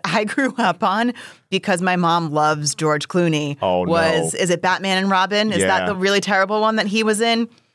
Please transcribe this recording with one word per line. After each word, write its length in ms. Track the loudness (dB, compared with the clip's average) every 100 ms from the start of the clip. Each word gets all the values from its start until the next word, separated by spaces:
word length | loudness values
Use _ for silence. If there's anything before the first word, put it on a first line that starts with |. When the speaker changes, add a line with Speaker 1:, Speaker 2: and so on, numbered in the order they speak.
| 0
Speaker 1:
I 180 | -2
<laughs> 0 |
grew 320 | -2 -2 -2 0
up 260 | -2 0
on, 300 | 0 0 -2 -4 -14 -20 _
because 320 | -4 -2 0
my 160 | 0 0
mom 340 | 2 0 0
loves 420 | 0 2 0 -4
George 360 | -2 0 0 -2
Clooney, 480 | 0 0 0 -4 -2
Speaker 2:
Oh, 220 | 0 0
no. 80 | 2
Speaker 1:
was, 420 | 2 2 0 -2
is 180 | -2 0
it 100 | 0
Batman 380 | 0 -2 0 0
and 120 | 2
Robin? 400 | 0 2 0 0
Is 120 | 0
that 180 | 2 0
Speaker 2:
Yeah. 40 | 0
Speaker 1:
the 80 | 0
really 260 | 2 0
terrible 400 | 2 0 2 0
one 160 | 0 0
that 100 | -2
he 160 | 0
was 160 | 0 2
in? 300 | 0 0 -2 _ _